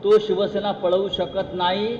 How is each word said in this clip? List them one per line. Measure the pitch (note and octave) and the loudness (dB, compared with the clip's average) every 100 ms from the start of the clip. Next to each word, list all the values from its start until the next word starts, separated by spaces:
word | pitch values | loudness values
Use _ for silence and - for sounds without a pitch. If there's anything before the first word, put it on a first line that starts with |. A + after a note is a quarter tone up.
तो | G3+ G#3+ | 6 4
शिवसेना | G#3 F#3 G3+ G3+ G3+ | 4 0 0 -2 -4
पळवू | F#3+ F3+ F#3 G3+ | -2 0 0 0
शकत | - F3 F#3+ F#3 | -4 -4 -4 -6
नाही. | F3+ F3+ F#3+ G#3+ A#3+ | -2 -2 0 -2 -6